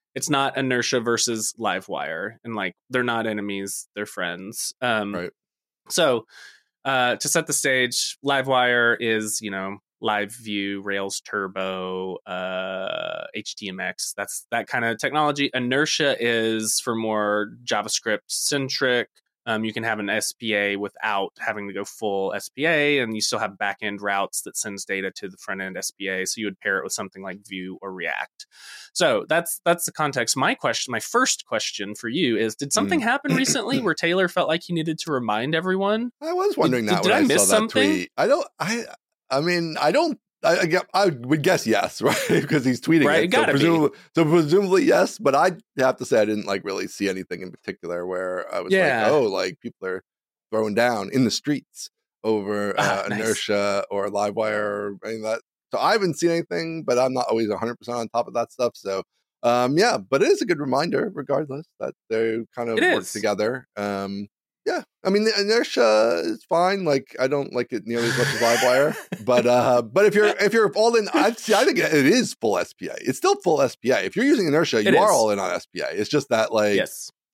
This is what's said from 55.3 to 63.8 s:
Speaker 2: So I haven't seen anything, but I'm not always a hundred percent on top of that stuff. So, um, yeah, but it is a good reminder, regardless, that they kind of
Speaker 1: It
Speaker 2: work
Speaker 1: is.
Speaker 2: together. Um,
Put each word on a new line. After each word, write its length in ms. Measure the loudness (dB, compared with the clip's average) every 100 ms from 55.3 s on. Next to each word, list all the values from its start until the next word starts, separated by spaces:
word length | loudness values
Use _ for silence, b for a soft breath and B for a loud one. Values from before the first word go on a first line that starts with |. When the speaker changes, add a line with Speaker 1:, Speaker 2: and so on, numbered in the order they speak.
| -6 -8 _ _
Speaker 2:
So 60 | 0
I 140 | 2
haven't 220 | 2 2 0
seen 100 | 0
anything, 520 | 0 -2 -6 -6 -6
but 160 | 0 2
I'm 140 | 2
not 140 | 2 0
always 200 | 0 0
a 80 | -2
hundred 200 | -4 -6
percent 200 | -6 -6
on 120 | -2
top 180 | -2 -2
of 60 | -2
that 160 | -4
stuff. 220 | -2 -2 -2
So, 280 | -4 -4 -6 _ _ _
um, 340 | 2 4 4 4
yeah, 200 | 2 2
but 240 | 0 2
it 60 | 4
is 120 | 4
a 40 | 2
good 140 | -2
reminder, 500 | 0 0 0 0 -2 -4
regardless, 520 | -4 -2 -2 -8 -14 -10
that 140 | -10 -10 -4
they 300 | -2 0 -2 -6
kind 160 | -8 -4
of 80 | 0
Speaker 1:
It 40 | 2
Speaker 2:
work 140 | 2
Speaker 1:
is. 100 | -2
Speaker 2:
together. 520 | -4 -2 0 0 -2 -8
Um, 500 | -6